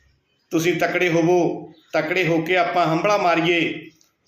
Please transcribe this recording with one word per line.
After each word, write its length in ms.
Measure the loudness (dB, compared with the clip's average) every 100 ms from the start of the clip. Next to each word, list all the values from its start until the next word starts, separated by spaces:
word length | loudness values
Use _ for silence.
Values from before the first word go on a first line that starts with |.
| _ _ _ _ _
ਤੁਸੀਂ 240 | -2 0 0
ਤਕੜੇ 280 | -2 0 0
ਹੋਵੋ, 640 | 2 2 2 0 -4 -12 -20 _
ਤਕੜੇ 340 | -4 -2 -2 0
ਹੋ 140 | 0
ਕੇ 140 | 0 0
ਆਪਾਂ 300 | 0 0 0
ਹੰਭਲਾ 300 | 0 0 2
ਮਾਰੀਏ, 760 | 2 0 2 0 -2 -6 -14 -20 _ _